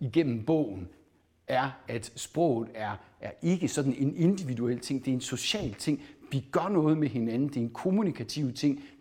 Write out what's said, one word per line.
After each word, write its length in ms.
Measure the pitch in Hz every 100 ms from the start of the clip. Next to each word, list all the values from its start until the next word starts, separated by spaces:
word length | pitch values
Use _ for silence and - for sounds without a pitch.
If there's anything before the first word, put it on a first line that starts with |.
igennem 440 | 135 160 151 117
bogen, 440 | 110 160 131 95 87 - _ _ _ _ -
er, 240 | 127 135 131 -
at 240 | 117 - -
sproget 520 | - 156 170 117 113
er, 220 | 113 104 101 - -
er 100 | - -
ikke 260 | 165 185 143
sådan 260 | - 139
en 220 | 123 139 165
individuel 640 | 170 196 151 120 120 120
ting, 260 | - 135
det 60 | 131
er 40 |
en 60 | 127
social 540 | - 123 - 214 160
ting. 280 | 101 - 143 - - -
Vi 140 | 139 -
gør 180 | 170 175
noget 300 | 196 151 156
med 100 | 151
hinanden, 400 | 127 113 117 139
det 80 | 127
er 40 |
en 100 | 117
kommunikativ 840 | - 185 190 202 - 113 - 139
ting, 300 | 120 147 139 - -